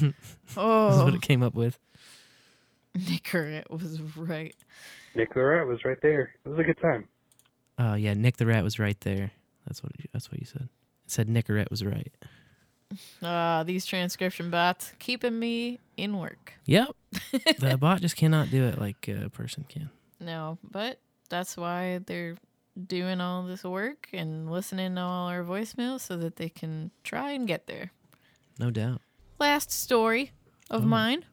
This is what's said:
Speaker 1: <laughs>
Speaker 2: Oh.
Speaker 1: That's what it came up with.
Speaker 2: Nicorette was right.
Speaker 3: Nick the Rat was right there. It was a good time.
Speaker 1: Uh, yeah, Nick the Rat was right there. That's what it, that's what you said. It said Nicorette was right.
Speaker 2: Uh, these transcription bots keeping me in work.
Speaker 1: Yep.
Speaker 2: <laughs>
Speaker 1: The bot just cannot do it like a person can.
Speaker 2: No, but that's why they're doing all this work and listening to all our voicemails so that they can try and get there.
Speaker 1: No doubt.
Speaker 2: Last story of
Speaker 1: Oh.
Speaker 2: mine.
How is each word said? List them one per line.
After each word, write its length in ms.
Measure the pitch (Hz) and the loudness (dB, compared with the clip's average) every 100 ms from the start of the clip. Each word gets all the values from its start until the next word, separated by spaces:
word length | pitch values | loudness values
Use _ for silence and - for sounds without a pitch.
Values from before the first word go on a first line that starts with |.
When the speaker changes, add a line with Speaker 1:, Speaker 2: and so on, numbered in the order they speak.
Speaker 1:
<laughs> 140 | 147 - - - - - | 2 0 -14 -20 -12 -2
Speaker 2:
Oh. 340 | 220 220 214 | 4 6 8
Speaker 1:
That's 120 | 147 | 8
what 100 | 131 | 8
it 80 | 175 | 6
came 200 | - 131 | 4 4
up 120 | 123 | 4
with. 240 | 113 117 - _ _ - - _ _ _ _ _ _ _ 180 | 2 0 -2 _ _ -20 -20 _ _ _ _ _ _ _ -6
Speaker 2:
Nicorette 760 | 180 170 - 175 147 156 - | -2 -4 -2 -2 -2 -6 -8
was 300 | 165 165 156 156 151 | -8 -8 -8 -10 -8
right. 400 | 170 156 160 - _ - - - - | -6 -6 -8 -14 _ -20 -20 -20 -8
Speaker 3:
Nick 200 | - 113 | -2 0
the 80 | 131 | 2
Rat 220 | 135 - 127 | 4 4 2
was 180 | 117 | -2
right 140 | 131 131 | -2 2
there. 320 | 151 151 127 - | 4 4 0 -6
It 40 | 143 | -8
was 100 | 151 | -2
a 40 | |
good 140 | 156 160 | 0 2
time. 260 | 165 120 101 _ _ _ _ _ _ - | 2 0 -4 _ _ _ _ _ _ 0
Speaker 1:
Uh, 160 | 117 | 2
yeah, 200 | 104 104 | 2 2
Nick 220 | 104 120 - | 4 2 2
the 80 | 113 | 2
Rat 180 | 113 | 4
was 140 | 98 107 | 2 0
right 200 | 104 101 | -2 -2
there. 280 | 98 98 98 - _ _ - | -2 -4 -4 -10 _ _ -14
That's 160 | - | -12
what 100 | - - | -12 -12
it, 120 | - | -12
that's 180 | 117 - | -10 -10
what 80 | - | -12
you 60 | 123 | -10
said. 220 | 139 127 _ _ _ | -12 -12 _ _ _
It 60 | - | -6
said 180 | - 110 | -2 2
Nicorette 420 | 117 110 107 - | 2 2 0 0
was 140 | 107 | -2
right. 280 | 101 104 - - - - _ _ _ _ - 202 - - | -2 -4 -6 -14 -20 -20 _ _ _ _ -16 -16 -16 -10
Speaker 2:
Uh, 400 | 170 175 170 165 | -4 0 2 2
these 200 | 160 185 | 0 -2
transcription 680 | - 185 180 - 185 - 170 | -2 -2 -2 -2 -2 -2 -2
bots 420 | 170 175 185 - - | 2 4 2 -6 -10
keeping 400 | - 247 240 226 | -6 -2 -2 -2
me 400 | 233 233 240 247 _ - | -2 -2 -4 -8 _ -6
in 220 | 202 202 | -4 -4
work. 360 | 160 - - - | -6 -10 -20 -8
Speaker 1:
Yep. 240 | - 185 269 - - - - | 4 4 4 -4 -10 -10 -2
Speaker 2:
<laughs> 260 | 262 320 311 | 0 2 4
Speaker 1:
The 180 | 131 131 | 4 4
bot 220 | 151 190 | 4 4
just 160 | 175 - | 2 4
cannot 340 | 160 156 139 | 4 6 4
do 140 | 131 | 4
it 140 | 127 - | 2 2
like 260 | 104 - - | -4 -6 -6
a 200 | 101 107 | -6 -6
person 340 | - 117 - 139 | -8 -10 -10 -10
can. 220 | 143 151 - _ - | -10 -12 -14 _ -16
Speaker 2:
No, 380 | 170 160 156 165 202 | -10 -8 -8 -10 -10
but 300 | 190 233 262 _ _ - | -8 -8 -8 _ _ -8
that's 280 | 175 180 - | -6 -6 -6
why 440 | 170 175 180 180 185 | -4 -2 -2 -4 -6
they're 300 | 175 170 170 _ _ _ - 185 | -8 -8 -10 _ _ _ -14 -6
doing 340 | 180 180 185 | -2 -2 -2
all 220 | 180 180 | -2 -4
this 220 | 180 185 | -6 -6
work 440 | 185 185 226 294 - | -6 -4 -4 -8 -12
and 380 | 185 160 156 160 | -8 -6 -6 -4
listening 440 | 170 196 185 185 | -6 -4 -4 -4
to 60 | 180 | -4
all 280 | 180 180 180 | -4 -4 -4
our 140 | 180 | -4
voicemails 580 | 175 190 220 - 240 262 | -4 -4 -6 -4 -4 -4
so 160 | - 175 | -6 -6
that 180 | 165 - | -6 -6
they 120 | 165 | -10
can 420 | - 160 156 160 - | -8 -8 -8 -8 -12
try 280 | - 240 277 | -8 -6 -4
and 140 | 277 233 | -4 -2
get 180 | 160 - | -4 -6
there. 260 | - 185 _ _ _ _ _ _ - | -10 -12 _ _ _ _ _ _ -4
Speaker 1:
No 120 | 120 | -2
doubt. 300 | 113 113 123 _ _ - - | -2 -2 -4 _ _ -14 0
Speaker 2:
Last 320 | 294 285 - | 2 2 0
story 640 | - - 240 226 226 277 - _ _ - | -4 2 2 4 2 -2 -10 _ _ -6
of 140 | 226 | 0
Speaker 1:
Oh. 20 | 220 | 4
Speaker 2:
mine. 380 | 226 220 302 - | 4 2 0 -4